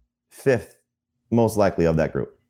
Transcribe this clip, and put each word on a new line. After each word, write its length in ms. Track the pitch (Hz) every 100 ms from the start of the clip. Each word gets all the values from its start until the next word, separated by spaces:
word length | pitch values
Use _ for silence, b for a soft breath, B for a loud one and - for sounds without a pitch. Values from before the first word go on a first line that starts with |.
| _ _ _
fifth, 460 | - 139 120 - _ _ _ _ _ -
most 260 | 117 113 104
likely, 300 | 98 - 82
of 100 | 80
that 160 | 73
group. 260 | 67 - _